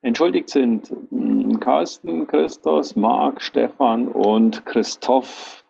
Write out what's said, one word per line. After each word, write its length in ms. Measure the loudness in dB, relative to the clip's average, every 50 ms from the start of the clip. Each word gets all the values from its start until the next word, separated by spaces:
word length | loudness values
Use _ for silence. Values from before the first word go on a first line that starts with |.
Entschuldigt 480 | -2 -2 0 2 2 2 2 -2 -4 0
sind, 420 | 0 0 2 2 0 -2 -4 -8 -14 -14 -12 -8
mm, 480 | -6 -4 -2 0 0 0 2 0 -2 0
Carsten, 640 | 0 0 0 0 0 -2 -8 -12 -8 -6 -4 -4 -4
Christos, 720 | 0 0 0 0 0 -4 -6 -2 0 0 0 0 0 -2
Marc, 480 | 0 2 2 2 2 0 0 -2 -4 -12
Stefan 640 | -4 0 0 0 0 0 _ 2 2 2 2 -2
und 580 | -2 0 2 2 4 4 4 4 4 2 -2 -12
Christoph. 960 | -2 -2 -2 -2 -2 -6 -6 0 2 2 2 0 -2 -16 -18 -18 -18 -20 -20 _